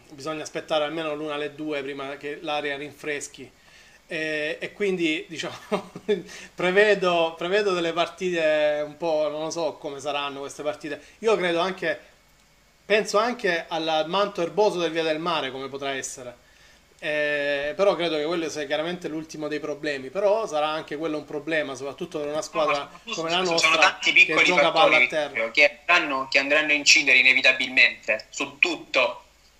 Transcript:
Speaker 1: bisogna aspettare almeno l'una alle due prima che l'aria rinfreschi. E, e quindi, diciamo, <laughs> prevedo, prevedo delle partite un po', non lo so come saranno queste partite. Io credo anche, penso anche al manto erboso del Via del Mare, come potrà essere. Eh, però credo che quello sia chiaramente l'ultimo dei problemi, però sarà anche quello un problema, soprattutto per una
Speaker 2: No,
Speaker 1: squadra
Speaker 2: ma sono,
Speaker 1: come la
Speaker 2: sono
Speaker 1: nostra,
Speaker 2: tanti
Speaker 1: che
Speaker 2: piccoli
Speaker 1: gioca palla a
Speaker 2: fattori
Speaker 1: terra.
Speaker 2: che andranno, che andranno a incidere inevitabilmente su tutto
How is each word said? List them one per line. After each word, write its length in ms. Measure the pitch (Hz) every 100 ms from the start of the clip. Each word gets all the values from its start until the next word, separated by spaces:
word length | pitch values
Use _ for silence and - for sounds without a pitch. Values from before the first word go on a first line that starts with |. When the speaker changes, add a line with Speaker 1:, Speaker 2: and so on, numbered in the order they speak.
| -
Speaker 1:
bisogna 320 | 143 139 156
aspettare 420 | 143 165 156 160
almeno 300 | 151 165 160
l'una 200 | 147 156
alle 200 | 147 147
due 280 | 143 156 147
prima 340 | 139 139 139 143
che 220 | 143 147
l'aria 340 | 160 147 147 139
rinfreschi. 760 | 147 123 151 143 139 - 123 _ _ - - - -
E, 480 | 160 156 151 151 165
e 120 | 180
quindi, 540 | - 202 185 160 160 -
diciamo, 260 | 151 214 - - 196 - - -
<laughs> 480 | 202 - - -
prevedo, 800 | - 175 190 214 190 180 170 165 160
prevedo 360 | 175 202 202
delle 200 | 180 170
partite 880 | 165 165 - 185 175 156 151 151 147 151
un 100 | 147
po', 320 | 170 151 151
non 140 | 151
lo 60 | 160
so 240 | 165 156
come 260 | - 143 208
saranno 400 | 147 143 143 139
queste 220 | 139 -
partite. 380 | 147 147 156 147 - -
Io 180 | 220 196
credo 240 | 180 170
anche, 380 | 185 185 170 143 - _ _ _ _ _ _ _
penso 340 | - 214 208 202
anche 480 | 233 247 190 170 -
al 360 | 165 160 156 156
manto 340 | 190 202 196
erboso 360 | 170 156 208 175
del 120 | 165
Via 100 | 165
del 160 | 160 156
Mare, 320 | 175 156 135
come 180 | 131 135
potrà 220 | 139 139
essere. 520 | 135 127 - 123 120 _ _ - - _ -
Eh, 760 | 165 151 147 147 143 143 147 147
però 180 | 202
credo 220 | 165 170 156
che 80 |
quello 240 | 151 175 156
sia 160 | 147
chiaramente 420 | 143 151 165 175 165
l'ultimo 400 | 156 156 156 151
dei 120 | 151
problemi, 480 | 147 143 151 139 131
però 380 | 190 202 220 208
sarà 220 | 151 151
anche 280 | 156 - 147
quello 220 | 165 151
un 80 | 147
problema, 480 | 156 143 160 139
soprattutto 440 | 127 139 131 170 160
per 100 | 147
una 80 | 151
Speaker 2:
No, 60 |
Speaker 1:
squadra 300 | 151 165 147 143 139
Speaker 2:
ma 100 | -
sono, 100 | 226 220
Speaker 1:
come 140 | 160
la 60 | 175
Speaker 2:
sono 60 | 180
Speaker 1:
nostra, 260 | 165 165 160
Speaker 2:
tanti 340 | - - 170
Speaker 1:
che 100 | 156
Speaker 2:
piccoli 200 | - 160 160
Speaker 1:
gioca 240 | 175 165
palla 240 | 160 160 -
a 40 |
Speaker 2:
fattori 80 | -
Speaker 1:
terra. 420 | 156 143 123 113
Speaker 2:
che 280 | 156 147 -
andranno, 440 | - 175 156 135 131
che 80 | 139
andranno 320 | 139 151 151
a 40 |
incidere 440 | 147 143 151 139 127
inevitabilmente 1080 | 127 131 131 131 127 131 117 110 - 107 -
su 280 | - 143 -
tutto 680 | 175 - - - 123 - - _ _